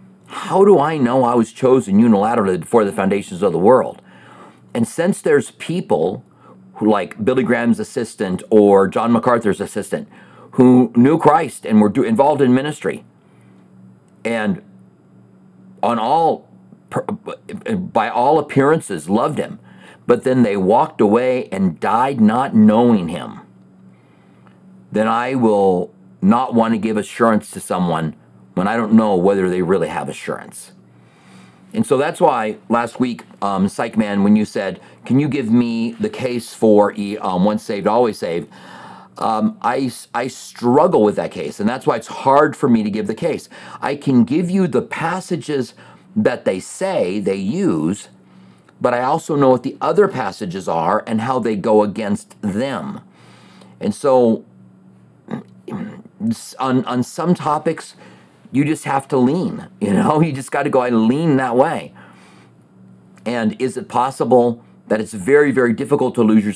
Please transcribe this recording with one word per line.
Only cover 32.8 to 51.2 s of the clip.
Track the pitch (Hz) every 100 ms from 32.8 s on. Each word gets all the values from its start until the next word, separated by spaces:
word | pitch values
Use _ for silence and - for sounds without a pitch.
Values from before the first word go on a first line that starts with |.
| 117 -
week, | 127 113 - -
um, | 101 98 98
Psych | - 120 107
Man, | 107 101
when | 101 107
you |
said, | 104 - 98 92 - - -
"Can | 127
you | 147
give | 143 113
me | 117 120 113 113
the | 117 107
case | - 127 123 113
for, | - 110 104 101 101
e-, | 101 101
um, | 98 92 98
once | 107
saved, | - 104 98
always | 113 123 101
saved?" | 98 85 80 - - - - - - -
Um, | 113 110 107 110
I, | 110 127 135 - -
I | - 127
struggle | - - - 120 131 175 156
with | 104 95
that | 82
case, | - 80 -
and | 104
that's | 127 -
why | 120
it's | -
hard | - 135 135 151 -
for | 139
me | 117
to | 107
give | 104 104
the |
case. | 110 165 110 - - - -
I | 117 143
can | - 127
give | 113 147 175
you | 190 180
the | 123
passages | - - 165 180 175 170 - 147 120 - - - _ 104
that | 107 120
they | - 95
say | - - 190 175 92 101
they | 95 98
use, | 98 156 190 85 78 101 - _ _ _ - _ _ -
but | 123
I | 120
also | 127 160 - 151
know | 135
what | 127
the | 131 -
other | 143 160 202
passages | 127 107 92 101 90 87
are | 82 80 107 -
and | 113